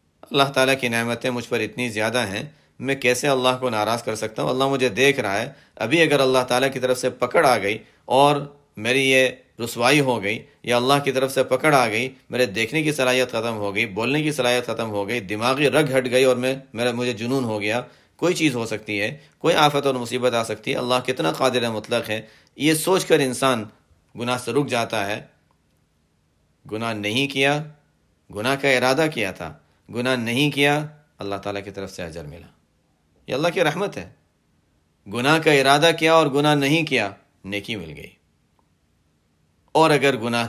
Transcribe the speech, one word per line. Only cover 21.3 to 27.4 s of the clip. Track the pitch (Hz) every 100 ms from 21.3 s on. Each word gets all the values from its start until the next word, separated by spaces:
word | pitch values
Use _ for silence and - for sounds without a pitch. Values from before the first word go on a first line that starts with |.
قادر | - 131 120 117
مطلق | 107 104 117 107
ہے، | 107 - - _ -
یہ | 143 156
سوچ | 170 185
کر | 185 156
انسان | 131 120 135 120 104 - _ _ _
گناہ | - 120 123
سے | 117
رک | 127 131
جاتا | 120 113 110 101
ہے۔ | 107 - _ _ _ _ _ _ _ _ _ _ _ _ _ -
گناہ | 107 117
نہیں | 107 104 120 139
کیا، | 135